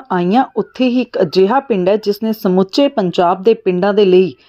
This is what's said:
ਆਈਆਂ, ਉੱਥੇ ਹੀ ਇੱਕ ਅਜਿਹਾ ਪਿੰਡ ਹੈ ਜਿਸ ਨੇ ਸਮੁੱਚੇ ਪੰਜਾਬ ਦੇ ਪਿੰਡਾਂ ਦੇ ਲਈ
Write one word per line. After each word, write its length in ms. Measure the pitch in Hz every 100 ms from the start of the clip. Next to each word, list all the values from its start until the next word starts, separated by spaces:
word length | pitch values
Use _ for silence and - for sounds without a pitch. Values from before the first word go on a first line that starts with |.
| -
ਆਈਆਂ, 320 | 185 175 233 254 226
ਉੱਥੇ 320 | 190 - 254
ਹੀ 140 | 247
ਇੱਕ 180 | 240 -
ਅਜਿਹਾ 380 | 175 185 190 262
ਪਿੰਡ 300 | 269 202 180
ਹੈ 60 | 214
ਜਿਸ 240 | 208 202
ਨੇ 80 | 220
ਸਮੁੱਚੇ 540 | 220 196 180 190 - 285
ਪੰਜਾਬ 540 | 277 185 180 175 185
ਦੇ 100 | 190 220
ਪਿੰਡਾਂ 380 | 190 180 196
ਦੇ 120 | 202 196
ਲਈ 280 | 185 185 -